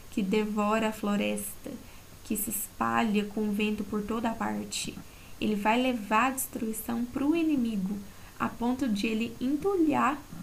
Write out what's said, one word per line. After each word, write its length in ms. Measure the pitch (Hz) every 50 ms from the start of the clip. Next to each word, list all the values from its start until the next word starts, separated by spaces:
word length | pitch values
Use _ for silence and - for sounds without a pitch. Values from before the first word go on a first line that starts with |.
| - -
que 140 | - 240 196
devora 680 | 185 220 214 214 214 208 214 208 208 214 220 226 220
a 20 |
floresta, 800 | 220 - - 208 208 202 208 208 208 208 202 - - - - - - - - - - - - - - - -
que 120 | - 220
se 140 | 208 - 240
espalha 760 | 208 - - - - - 226 233 233 233 233 220 202 208 208
com 220 | 208 - 220 214 214
o 40 |
vento 320 | 208 202 214 214 214 214 202
por 180 | - 220 208
toda 300 | 208 208 220 233 226 226
a 20 | 226
parte. 600 | - - 214 214 208 208 202 - - - - - - - - - - - - - -
Ele 140 | - 214 214
vai 260 | 202 202 214 220 247
levar 480 | 254 262 247 233 202 - 214 220 240 269
a 40 |
destruição 720 | 262 262 - - - 247 233 220 220 - - - 233 233 240
pro 300 | 247 - 269 262 294 330
inimigo, 600 | 339 320 320 302 262 233 226 220 196 185 190 202 202 - - - - - - - -
a 100 | 226 214
ponto 400 | - - 226 240 254 254 285 247
de 160 | 208 202 -
ele 300 | 226 220 214 233 233 - -
entulhar 800 | 247 254 294 294 302 392 403 359 320 302 262 247 233 247 302 285 - - - -